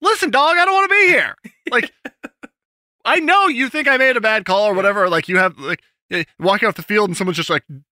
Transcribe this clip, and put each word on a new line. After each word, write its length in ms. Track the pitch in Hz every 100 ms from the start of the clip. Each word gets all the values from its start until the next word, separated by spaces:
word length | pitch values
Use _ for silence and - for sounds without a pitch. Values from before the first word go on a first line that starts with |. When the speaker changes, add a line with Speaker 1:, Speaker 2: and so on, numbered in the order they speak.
Speaker 1:
"Listen, 280 | 370 440 330
dog, 260 | 254 302 349
I 60 | 370
don't 80 |
wanna 140 | 381 381
be 200 | 403 370
here." 260 | 285 139 -
Speaker 2:
<laughs> 40 | - _ -
Speaker 1:
Like, 180 | 240 - - - - - _ - _ _ _ _ _ -
I 120 | 330
know 280 | 311 392 381
you 220 | 247 262
think 180 | 302 285
I 80 | 254
made 200 | 254 247
a 20 |
bad 240 | 220 220
call 200 | 185 190 208
or 60 |
Speaker 2:
Yeah. 40 | 190
Speaker 1:
whatever. 320 | 196 202 185
Like, 180 | 165 165
you 120 | 185
have, 200 | 190 143
like, 220 | 139 175 _ _ _
eh, 140 | 180 160 -
walking 300 | 175 202 220
off 60 |
the 80 | 185
field 260 | - 208 202
and 80 | 165
someone's 220 | 185 165
just, 100 | 156
like, 160 | 151 - 139 _